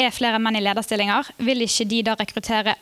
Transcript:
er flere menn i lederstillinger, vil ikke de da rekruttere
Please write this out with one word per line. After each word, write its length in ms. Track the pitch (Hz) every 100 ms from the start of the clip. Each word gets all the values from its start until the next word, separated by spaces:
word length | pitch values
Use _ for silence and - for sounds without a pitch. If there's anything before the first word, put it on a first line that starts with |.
er 80 | 254
flere 280 | - 240 220
menn 160 | 226 220
i 80 |
lederstillinger, 640 | 196 202 214 214 202 214 269 -
vil 240 | 233 254
ikke 240 | 233 - 202
de 140 | 226
da 140 | 220 220
rekruttere 600 | 208 - - 220 208 202